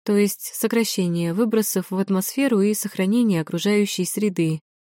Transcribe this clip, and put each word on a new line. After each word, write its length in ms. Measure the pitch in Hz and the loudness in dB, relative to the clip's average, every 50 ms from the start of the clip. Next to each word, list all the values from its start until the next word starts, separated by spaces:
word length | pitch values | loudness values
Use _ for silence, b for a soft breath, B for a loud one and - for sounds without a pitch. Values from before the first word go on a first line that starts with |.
| _ | _
то 100 | - 208 | 0 2
есть 380 | 202 208 202 - - - - - | 4 2 2 0 -4 -10 -12 -6
сокращение 800 | - - 214 - 233 226 - - - 180 175 170 170 170 170 170 | -4 -2 0 0 0 0 0 -2 -2 -2 0 0 0 -2 -2 0
выбросов 580 | 202 240 220 226 220 208 - - 190 175 - | 0 0 2 2 0 0 0 -2 -4 -4 -2
в 60 | 185 190 | -2 -2
атмосферу 640 | 190 - 190 190 190 - - 269 277 269 240 196 | -2 0 0 0 -2 -2 -2 0 0 2 2 2
и 120 | 196 208 214 | 2 2 0
сохранение 680 | - - 196 - - 190 190 214 247 240 220 185 160 | -2 -4 -6 -4 -2 0 2 2 2 2 2 2 0
окружающей 640 | 156 - - 170 - 202 208 208 208 196 - - 180 | 0 -2 -4 -2 0 2 2 2 2 0 -2 -4 -4
среды. 560 | - - 196 214 208 180 - 165 160 160 156 - _ _ _ _ | -4 -2 -2 -2 0 0 0 0 0 -2 -4 -8 _ _ _ _